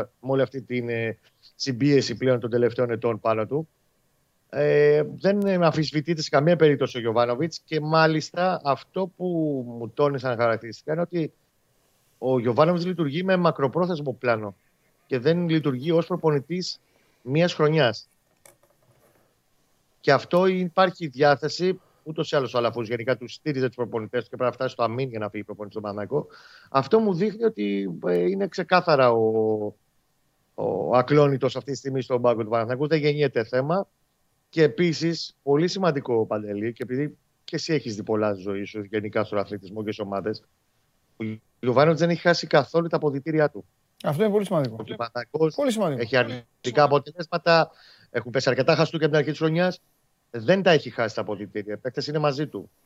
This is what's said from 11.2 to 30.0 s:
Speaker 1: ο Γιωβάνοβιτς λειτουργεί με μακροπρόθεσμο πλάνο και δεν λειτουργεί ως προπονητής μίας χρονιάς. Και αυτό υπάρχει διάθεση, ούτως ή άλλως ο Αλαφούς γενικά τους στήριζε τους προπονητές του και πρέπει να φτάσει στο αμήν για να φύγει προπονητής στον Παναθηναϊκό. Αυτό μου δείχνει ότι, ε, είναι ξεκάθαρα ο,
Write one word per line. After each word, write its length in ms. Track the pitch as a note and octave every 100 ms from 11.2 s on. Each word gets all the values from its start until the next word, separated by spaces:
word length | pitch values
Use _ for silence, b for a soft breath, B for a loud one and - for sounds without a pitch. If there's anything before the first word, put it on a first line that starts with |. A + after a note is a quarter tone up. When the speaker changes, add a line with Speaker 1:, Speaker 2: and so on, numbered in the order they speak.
| D3+ _ _ _ _ _ _ _ _ -
Speaker 1:
ο 220 | B2+ C3
Γιωβάνοβιτς 460 | A#2 A2+ D#3 F3+ F3
λειτουργεί 380 | F3 D3 D3+
με 140 | F#3+ F#3
μακροπρόθεσμο 760 | E3+ C#3+ C3+ D#3+ F3+ D#3+ C#3+
πλάνο 420 | A2+ B2 A2 G#2 - _ _ _ _ -
και 140 | C3
δεν 300 | C3+ E3+ E3+
λειτουργεί 420 | D#3+ C#3+ B2+ D#3
ως 140 | E3+ E3
προπονητής 720 | F3 D#3+ D3 C3 F3+ F3 - _ _ _ _
μίας 320 | A#2+ D3 F3
χρονιάς. 540 | - D3+ D#3+ B2 G#2+ - _ _ _ - _ _ _ _ _ _ _ _ _ _ _ _ _ _ _
Και 100 | -
αυτό 340 | C3+ - F3 F#3+
υπάρχει 640 | F#3 F3+ - F#3 - D#3+
διάθεση, 720 | B2+ D3 C#3+ D3+ - F3+ F#3 _ _
ούτως 280 | D#3 D#3+ D3+
ή 40 | D3+
άλλως 180 | A#2+
ο 40 | B2
Αλαφούς 300 | A#2 A#2 G#2+
γενικά 300 | A#2 A#2 B2
τους 160 | B2
στήριζε 340 | - D#3 C3 B2+
τους 80 | -
προπονητές 480 | A2+ A2+ G#2+ B2
του 60 | -
και 60 | -
πρέπει 140 | B2
να 0 | -
φτάσει 160 | C3
στο 100 | -
αμήν 260 | A2+ A#2+ C3+
για 100 | A2+
να 100 | G#2
φύγει 140 | G#2+
προπονητής 360 | G2+ G2+ G#2 G#2+
στον 120 | G#2
Παναθηναϊκό. 340 | G2+ G2 D3 - B B B B
Αυτό 300 | C3+ C3 A3
μου 140 | G#3+
δείχνει 300 | E3+ G#3 G#3+
ότι, 540 | A3+ G#3+ G3+ G3+ G3 D#3+ F3+
ε, 120 | F3 F3
είναι 180 | G3 G3
ξεκάθαρα 640 | - E3+ F3+ F3 C#3+ B2+
ο, 640 | A2+ A2 A2 A2 G#2+ G#2 - _ _